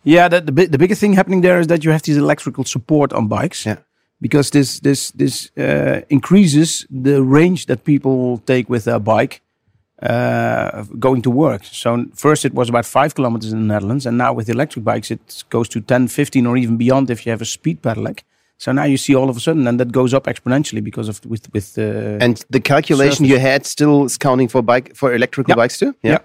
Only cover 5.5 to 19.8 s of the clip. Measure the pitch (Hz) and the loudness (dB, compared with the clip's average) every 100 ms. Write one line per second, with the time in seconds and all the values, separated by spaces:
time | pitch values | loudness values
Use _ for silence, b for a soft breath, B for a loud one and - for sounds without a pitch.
5.5 | - 139 147 135 - - 139 - 190 180 | -6 -2 0 0 -2 0 -2 4 4 6
6.5 | 143 160 - - 135 135 143 131 143 180 | 4 2 -2 -10 -4 0 2 4 4 4
7.5 | 180 - 123 - 143 131 131 123 120 - | 0 -4 -4 0 0 2 0 -2 -4 0
8.5 | 127 107 120 113 117 104 107 135 - _ | -2 0 -2 -2 -2 2 2 0 -6 _
9.5 | _ _ _ _ _ - 117 123 117 117 | _ _ _ _ _ -4 -2 -2 -2 -2
10.5 | 117 - - 104 117 131 131 123 123 151 | -2 -4 -8 -14 -2 0 0 0 0 0
11.5 | 104 - - 120 120 - - 143 151 135 | -2 -10 -6 -4 -4 -6 -2 0 2 0
12.5 | - 120 120 117 123 151 147 127 113 110 | -2 0 -2 0 0 0 -2 -4 -4 -6
13.5 | 110 107 107 98 139 123 120 123 120 110 | -4 -2 -2 -2 -4 -2 -2 -2 -2 -4
14.5 | 117 151 - 110 110 - 117 - - - | -4 -4 -4 -4 -4 -6 -10 -12 -20 -6
15.5 | 117 117 113 - 127 120 - 143 131 120 | -4 -4 -6 -2 0 0 -2 -2 0 0
16.5 | 123 117 117 120 131 127 117 117 113 113 | 0 0 0 2 2 0 -4 -6 -6 -8
17.5 | - 160 170 123 110 107 - _ _ _ | -6 -6 -4 -6 -4 -8 -10 _ _ _
18.5 | _ 123 135 147 135 - 131 131 120 165 | _ -4 -2 0 0 2 2 2 -2 -2
19.5 | 160 120 120 | 0 0 0